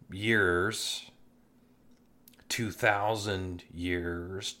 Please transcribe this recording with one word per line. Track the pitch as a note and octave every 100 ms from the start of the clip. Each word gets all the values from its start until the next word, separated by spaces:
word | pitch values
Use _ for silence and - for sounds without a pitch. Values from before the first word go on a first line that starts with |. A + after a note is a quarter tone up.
| -
years, | F#2+ G#2+ A2+ F#2 F2 G2 A2 - - - - - _ _ _ _ _ - - _ _ - - -
two | - A2
thousand | F2 A#2 G2+ G#2 A2 G#2 F#2+ F#2 F2 -
years, | F2 F2 F2 E2+ F2 F2 F#2+ G2 -